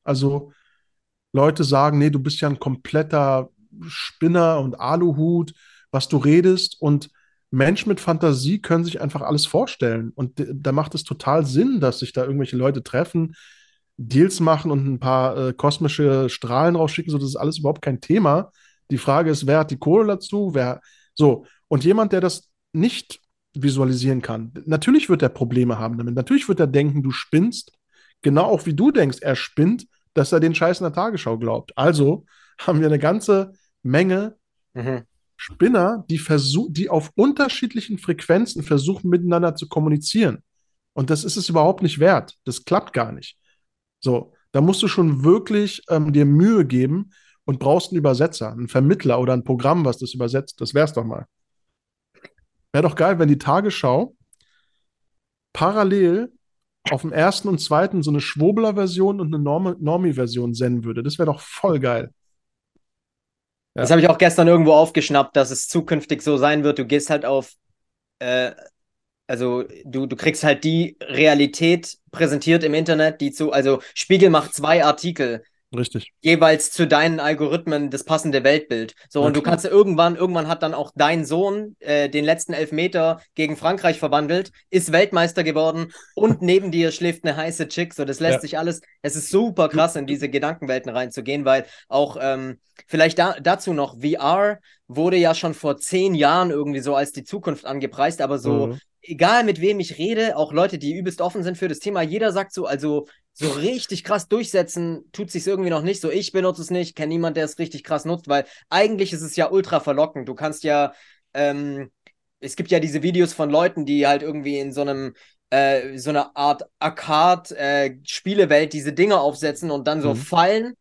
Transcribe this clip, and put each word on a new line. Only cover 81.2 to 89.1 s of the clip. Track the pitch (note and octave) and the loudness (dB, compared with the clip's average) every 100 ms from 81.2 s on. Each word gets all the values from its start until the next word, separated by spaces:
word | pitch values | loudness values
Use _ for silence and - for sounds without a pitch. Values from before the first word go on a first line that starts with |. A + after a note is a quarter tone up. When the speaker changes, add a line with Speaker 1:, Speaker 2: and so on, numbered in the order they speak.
| C#3+ | -2
Speaker 2:
Sohn, | D#3+ G3 G3+ G#3+ - | 0 0 -2 -8 -10
äh, | - D3 C#3+ | -2 0 0
den | D3 | 0
letzten | D3 E3+ - | 0 0 -2
Elfmeter | D3+ D#3 D#3 F3+ F3 E3 E3 _ - | -6 -4 -2 -2 0 0 -2 _ -6
gegen | D#3 D3+ | -4 -2
Frankreich | D#3+ F#3+ F3+ E3 | -2 0 0 -2
verwandelt, | D3+ C#3+ D3 F3 F#3+ _ _ | 0 0 0 -2 -4 _ _
ist | F#3 E3+ | -2 2
Weltmeister | D#3 G3+ F3+ E3+ E3+ | 4 4 2 0 0
geworden | D#3+ D#3 D#3+ D#3+ E3 - - - | -2 0 0 -2 -6 -12 -14 0
und | A3 - | 2 2
Speaker 1:
<laughs> | |
Speaker 2:
neben | F3+ F#3 G3 | 2 2 2
dir | E3+ E3 | 0 0
schläft | D#3+ F3 E3 E3 | 0 -4 -2 -4
eine | C#3+ | -4
heiße | D#3+ E3 D3+ | -6 -6 -6
Chick. | - E3+ | -6 -6
So, | - C3+ | -6 -8
das | C3+ | -2
lässt | D#3+ C3 | 0 0
Speaker 1:
Ja. | |
Speaker 2:
sich | D3+ D#3 | -2 -6
alles, | E3+ E3+ - _ | -4 -6 -12 _
es | D3 | -8